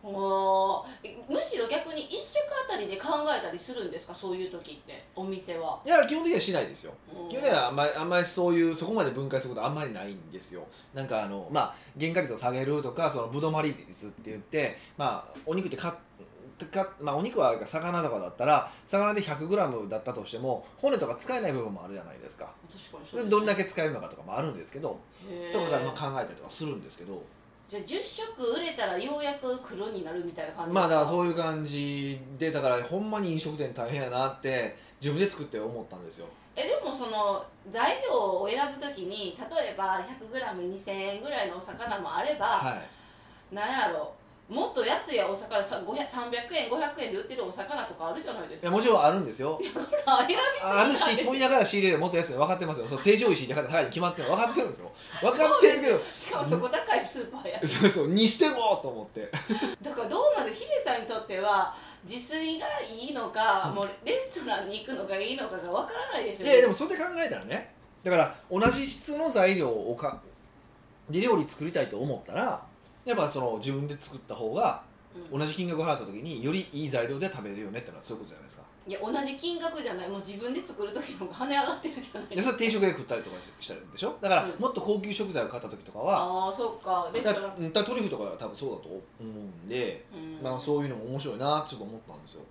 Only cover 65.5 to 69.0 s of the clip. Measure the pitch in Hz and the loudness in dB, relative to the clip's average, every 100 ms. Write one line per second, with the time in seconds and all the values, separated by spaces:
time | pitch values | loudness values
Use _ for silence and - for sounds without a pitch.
65.5 | 185 175 196 - 466 508 494 415 190 285 | -6 -2 -2 -2 -6 -4 -2 -2 -2 10
66.5 | 254 240 196 320 349 349 339 311 - 104 | 10 10 6 0 0 -2 0 -2 -2 -4
67.5 | 139 - - - - 185 175 - - - | -6 -6 -20 -20 -6 4 6 4 0 -4
68.5 | 180 226 269 277 - | 4 4 4 -2 -4